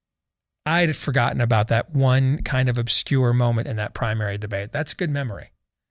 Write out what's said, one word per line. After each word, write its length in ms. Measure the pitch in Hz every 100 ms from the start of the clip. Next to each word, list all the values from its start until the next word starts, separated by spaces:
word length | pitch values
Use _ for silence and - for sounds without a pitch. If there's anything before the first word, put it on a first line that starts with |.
| _ _ _ _ _ _ 151
I 160 | 170
had 140 | 165 147
forgotten 420 | - 131 123 131
about 280 | 117 113 107
that 220 | 113 -
one 520 | 143 135 131 131 147
kind 240 | - 131 127
of 100 | 120
obscure 540 | 120 - - 135 123
moment 380 | 120 120 117 -
in 80 | 107
that 160 | 104
primary 440 | - 113 110 104 101
debate. 360 | 104 101 104
That's 180 | 135 151
a 40 | -
good 140 | 151
memory. 420 | 143 131 90 69 _ _ _ _